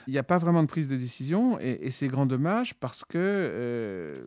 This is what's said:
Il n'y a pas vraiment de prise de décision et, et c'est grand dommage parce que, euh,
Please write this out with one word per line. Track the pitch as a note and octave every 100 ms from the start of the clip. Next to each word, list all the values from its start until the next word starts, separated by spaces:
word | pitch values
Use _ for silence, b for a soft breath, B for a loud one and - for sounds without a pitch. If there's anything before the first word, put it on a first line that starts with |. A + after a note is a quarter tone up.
| B
Il |
n'y | C3+
a |
pas | B2+ F3
vraiment | E3+ E3+
de | D#3
prise | E3 C#3
de | C3
décision | B2 - C3+ F#3 B3 -
et, | B2+ B2
et | B2
c'est | - C#3
grand | C3+ C3+
dommage | B2+ D#3+ A3 B3
parce | - B2+ - -
que, | E3+
euh, | F#3+ G3+ D3+ F2+ A#2+ A#2+ G#2+ F#2+ D#2 C2+